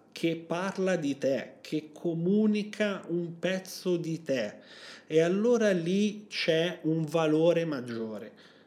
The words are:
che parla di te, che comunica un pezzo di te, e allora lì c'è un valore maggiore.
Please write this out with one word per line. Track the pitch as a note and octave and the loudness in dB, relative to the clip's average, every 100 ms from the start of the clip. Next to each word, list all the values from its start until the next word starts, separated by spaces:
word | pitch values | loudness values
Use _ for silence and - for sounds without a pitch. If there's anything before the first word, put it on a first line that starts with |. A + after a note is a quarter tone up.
| - | -18
che | - E3 E3 | -4 -2 -2
parla | E3 E3 F#3+ G3 F#3 F3 | -4 -4 -4 -2 0 0
di | C#3+ C3+ | -2 0
te, | C3+ B2+ - - | 0 0 -4 -14
che | - D#3 D3+ | -6 -6 -6
comunica | - E3+ E3 F3 G#3 G#3+ G#3 G#3 - G#3 F#3+ - | -6 -4 0 2 4 4 2 -2 -2 -2 -2 -4
un | E3+ E3+ E3+ | -4 -4 -4
pezzo | F3+ F#3+ F#3+ - F#3 E3+ | -4 -4 -6 -8 -2 -2
di | E3 D#3+ | -2 -6
te, | - C3 G#2 - - - - - - | -2 -2 -2 -8 -18 -20 -20 -18 0
e | D#3 | 4
allora | E3+ G3 A3+ A#3 G#3 | 4 4 2 4 4
lì | F#3 E3 G3 G#3 G#3 - | 2 2 2 0 -2 -10
c'è | - - D#3+ E3+ - | -4 2 2 2 -2
un | D#3 E3 D3+ | 0 0 0
valore | E3 D#3 D#3 E3+ E3 E3 | 2 2 4 4 4 0
maggiore. | C#3 B2 A#2 A2 G#2 G#2 - - - | -4 -6 -6 -6 -8 -14 -18 -20 -20